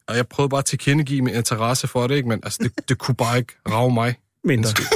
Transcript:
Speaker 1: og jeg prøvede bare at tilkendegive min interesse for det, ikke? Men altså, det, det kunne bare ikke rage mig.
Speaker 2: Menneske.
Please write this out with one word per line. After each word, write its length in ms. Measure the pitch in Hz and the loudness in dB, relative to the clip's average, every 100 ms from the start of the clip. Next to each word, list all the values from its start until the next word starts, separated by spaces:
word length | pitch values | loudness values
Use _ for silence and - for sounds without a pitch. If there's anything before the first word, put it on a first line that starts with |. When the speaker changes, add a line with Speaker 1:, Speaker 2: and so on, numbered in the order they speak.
| - | -4
Speaker 1:
og 80 | 113 | -4
jeg 120 | 120 | -2
prøvede 220 | - 143 | 0 0
bare 100 | 139 | 0
at 60 | 135 | -2
tilkendegive 560 | 135 - 143 135 139 | -2 2 2 2 0
min 120 | 127 | 0
interesse 540 | 117 110 113 113 131 135 | 0 -2 0 0 0 -2
for 200 | 123 123 | 0 0
det, 80 | 143 | 0
ikke? 140 | 123 | 0
Men 100 | 110 | -2
altså, 160 | - - | -4 -4
det, 260 | 165 - - | -4 -4 -4
det 80 | 127 | -2
kunne 180 | - 120 | 0 0
bare 220 | 120 123 | 0 0
ikke 160 | 123 - 107 | -2 -8 -4
rage 240 | 110 127 | 0 2
mig. 220 | 120 120 123 _ _ | 2 0 -4 _ _
Speaker 2:
Menneske. 400 | 202 127 110 110 - | 0 2 2 0 0